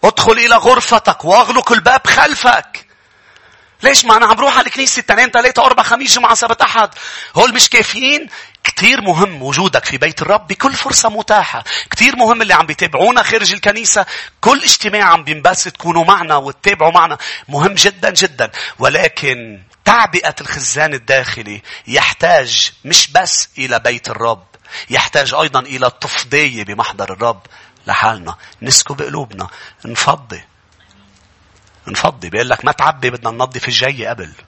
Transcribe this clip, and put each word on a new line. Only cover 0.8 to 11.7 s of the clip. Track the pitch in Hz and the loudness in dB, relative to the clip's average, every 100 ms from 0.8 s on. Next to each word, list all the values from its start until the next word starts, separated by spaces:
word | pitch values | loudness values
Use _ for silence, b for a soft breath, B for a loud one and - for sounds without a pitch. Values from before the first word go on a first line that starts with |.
| - 226 - 165 | 4 2 2 -2
واغلق | 156 202 247 254 - | 4 4 4 2 2
الباب | 233 180 262 - | 2 4 2 2
خلفك." | - 302 294 254 226 - - - b b b b b b b b b | 2 2 2 2 2 -2 -18 -20 b b b b b b b b b
ليش؟ | 247 277 | 2 2
ما | 240 220 | 4 4
أنا | 226 | 4
عم | |
بروح | 214 277 262 | 4 4 2
على | 247 | 0
الكنيسة | - 269 - | -2 -2 -2
تنين، | - 208 247 | 0 2 4
تلاتة، | 240 240 254 254 | 4 2 4 2
أربع، | 254 | 4
خميس، | 226 240 262 | 2 0 0
جمعة، | 247 240 | 2 2
سبت، | 214 233 226 | 2 0 0
أحد. | 233 233 208 - B B B - | 0 2 -2 -2 B B B 0
هول | 240 | 2
مش | 240 - | 2 2
كافيين؟ | 240 220 220 262 294 311 B B B | 2 0 -2 -2 -2 -4 B B B
كتير | - - 202 262 | -8 0 0 0
مهم | 202 165 196 160 | 0 0 0 -2
وجودك | 131 143 185 131 | -6 -2 0 0
في | - 139 | -2 -4
بيت | 156 160 | -4 -4
الرب | 151 208 - | 0 -2 -2
بكل | 190 269 | -4 -2
فرصة | 269 269 - 233 | -2 -2 0 0
متاحة. | 214 208 214 180 117 - | -2 0 0 0 -6 -8